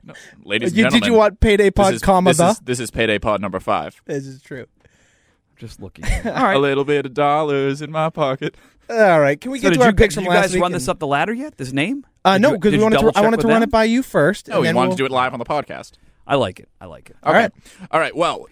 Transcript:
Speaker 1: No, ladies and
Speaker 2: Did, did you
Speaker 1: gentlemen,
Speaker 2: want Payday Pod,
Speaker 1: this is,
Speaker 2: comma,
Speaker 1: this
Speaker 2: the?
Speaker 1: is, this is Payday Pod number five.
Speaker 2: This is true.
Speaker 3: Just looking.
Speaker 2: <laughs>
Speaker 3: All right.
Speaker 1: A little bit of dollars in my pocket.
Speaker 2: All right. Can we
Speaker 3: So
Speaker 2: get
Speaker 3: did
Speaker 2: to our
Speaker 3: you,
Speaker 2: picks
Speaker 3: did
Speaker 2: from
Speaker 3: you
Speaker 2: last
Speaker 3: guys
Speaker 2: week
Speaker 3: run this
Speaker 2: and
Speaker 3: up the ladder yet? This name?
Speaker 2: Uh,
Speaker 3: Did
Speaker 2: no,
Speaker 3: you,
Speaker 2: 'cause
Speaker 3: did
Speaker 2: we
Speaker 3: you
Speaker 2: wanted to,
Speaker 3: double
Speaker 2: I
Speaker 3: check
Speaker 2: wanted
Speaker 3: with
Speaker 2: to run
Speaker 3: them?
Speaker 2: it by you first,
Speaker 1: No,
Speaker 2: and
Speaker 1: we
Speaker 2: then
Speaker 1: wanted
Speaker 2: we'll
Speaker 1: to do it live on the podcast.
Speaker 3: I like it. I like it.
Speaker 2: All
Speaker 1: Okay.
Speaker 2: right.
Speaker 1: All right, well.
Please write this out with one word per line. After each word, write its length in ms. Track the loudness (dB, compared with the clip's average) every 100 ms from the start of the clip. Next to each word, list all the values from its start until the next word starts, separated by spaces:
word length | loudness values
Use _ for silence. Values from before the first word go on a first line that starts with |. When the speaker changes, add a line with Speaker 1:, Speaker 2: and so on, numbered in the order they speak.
| -20
Speaker 1:
No, 80 | -20 -20 -20
ladies 260 | -6 -4 0
and 60 | 0
Speaker 2:
Did, 60 |
did 100 | 2 2
you 40 |
Speaker 1:
gentlemen, 160 | 4 4
Speaker 2:
want 220 | 4 2
Payday 300 | 2 4 2
Pod, 160 | 2 2
Speaker 1:
this 20 | 2
is, 40 |
Speaker 2:
comma, 280 | 2 4 4
Speaker 1:
this 60 | 4
Speaker 2:
the? 100 | 2
Speaker 1:
is, 100 | 0
this 200 | -4 -6
is 120 | -6
Payday 280 | -2 -2 0
Pod 220 | -2 -2
number 180 | -4 -6
five. 420 | -4 -4 -4 -12 -12
Speaker 2:
This 200 | -10 -10
is 160 | -18
true. 240 | _ -18 -18 _ _ _ _ _ _ _ _ _
Speaker 3:
Just 240 | -20 -18
looking. 240 | -20 -8 -4
Speaker 2:
<laughs> 200 | -4 -4
Speaker 3:
All 60 |
right. 240 | -2 0 0
Speaker 1:
A 40 |
little 240 | 0 -2
bit 220 | -2 -2 -4
of 80 |
dollars 680 | -2 0 0 -2 -2 -4 -6
in 100 | -8
my 180 | -6 -4
pocket. 460 | -2 -4 -4 -8 -10 _ _ -6
Speaker 2:
All 300 | 2 4 6
right. 200 | 4 0
Can 120 | -6
we 80 | -4
Speaker 3:
So 40 |
Speaker 2:
get 60 | 0
Speaker 3:
did 40 | 4
Speaker 2:
to 40 |
our 60 | 4
Speaker 3:
you, 40 | 4
Speaker 2:
picks 180 | 2 2
Speaker 3:
did 40 |
Speaker 2:
from 20 | 0
Speaker 3:
you 40 |
Speaker 2:
last 100 | 2 2
Speaker 3:
guys 80 |
Speaker 2:
week 80 | 0
Speaker 3:
run 100 | -2
this 100 | -2
Speaker 2:
and 60 | -6
Speaker 3:
up 80 | -6
the 80 | -4
ladder 260 | -2 -2
yet? 240 | -6 -10 -12
This 140 | -6
name? 340 | -4 -4 -6 -12 _ 0
Speaker 2:
Uh, 80 |
Speaker 3:
Did 80 | 2
Speaker 2:
no, 100 | 2
Speaker 3:
you, 20 | 2
Speaker 2:
'cause 80 |
Speaker 3:
did 80 | 0
Speaker 2:
we 60 | 2
Speaker 3:
you 60 |
Speaker 2:
wanted 120 | 2 2
to, 40 |
Speaker 3:
double 80 | 2
Speaker 2:
I 40 |
Speaker 3:
check 100 | 2
Speaker 2:
wanted 140 | 2 2
Speaker 3:
with 40 | 0
Speaker 2:
to 20 |
run 140 | 0
Speaker 3:
them? 80 | 0
Speaker 2:
it 20 |
by 120 | 2 2
you 180 | 0
first, 440 | -2 0 0 -2 -6
Speaker 1:
No, 80 | -2
Speaker 2:
and 60 |
Speaker 1:
we 60 | 0
Speaker 2:
then 80 | 0
Speaker 1:
wanted 140 | -2
Speaker 2:
we'll 80 | -2
Speaker 1:
to 40 |
do 20 | -2
it 60 |
live 220 | -2 -2
on 60 | -4
the 60 | -6
podcast. 480 | -6 -6 -14 -18 _ _ _ -4
Speaker 3:
I 100 | -2
like 260 | -2 -6
it. 80 | -20 _
I 60 | -20
like 240 | -20 -20
it. 80 | -8
Speaker 2:
All 120 | 0
Speaker 1:
Okay. 80 | 2
Speaker 2:
right. 100 | 2 -4 -20 -20 -6
Speaker 1:
All 80 | -4
right, 160 | -2 -2
well. 320 | -4 -4 -12